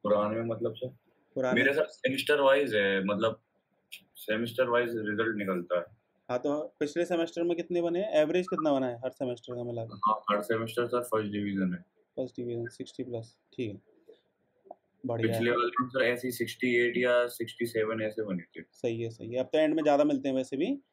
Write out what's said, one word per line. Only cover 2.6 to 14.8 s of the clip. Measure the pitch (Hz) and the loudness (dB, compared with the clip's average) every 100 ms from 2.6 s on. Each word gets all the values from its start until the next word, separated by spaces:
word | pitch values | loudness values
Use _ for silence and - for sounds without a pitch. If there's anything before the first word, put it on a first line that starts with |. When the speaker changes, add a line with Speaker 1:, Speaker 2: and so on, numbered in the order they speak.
| 135 | 4
Speaker 1:
है, | 107 98 98 | 2 2 2
मतलब, | 95 101 113 117 _ _ _ _ _ - _ - | 0 0 0 -2 _ _ _ _ _ -20 _ -14
semester | - 107 117 120 120 | -4 -2 -2 0 4
wise | 120 120 | 4 2
result | 113 104 104 113 104 | -2 -2 0 0 0
निकलता | 95 90 87 87 | -2 -2 0 -4
है। | - _ _ _ - | -4 _ _ _ -6
Speaker 2:
हाँ, | 123 | -4
तो | 147 147 160 _ | -2 -2 -4 _
पिछले | 147 165 | -2 0
semester | 170 170 165 175 | 0 0 -2 -2
में | 170 170 | 0 -2
कितने | 170 175 | -2 -2
बने | 170 175 | 0 -2
हैं? | 214 | 2
एवरेज | 156 151 180 180 | 2 4 2 0
कितना | 165 151 | 0 2
बना | 139 127 | 2 0
है | 120 | -4
हर | 131 | -8
semester | - 127 120 - | -4 -4 -4 -8
का | 123 | -8
मिला | 120 117 | -6 -6
के? | 110 101 110 | -8 -2 0
Speaker 1:
हाँ, | 110 - | 0 0
हर | 104 | -2
semester, | - 113 113 - 117 | 0 -2 0 -2 0
सर, | 123 | -2
first | 120 110 104 | 0 -2 0
division | 104 101 98 95 | -2 -2 0 -2
है। | 90 - _ _ - | -2 -10 _ _ -10
Speaker 2:
First | 131 - | -8 -6
division, | 120 117 117 | -6 -6 -8
sixty | - 139 - | -10 -12 -8
plus, | 127 117 113 _ _ | -6 -8 -10 _ _
ठीक | - 117 | -8 -6
है, | 98 _ _ - - _ _ _ _ - - | -8 _ _ -20 -20 _ _ _ _ -20 -20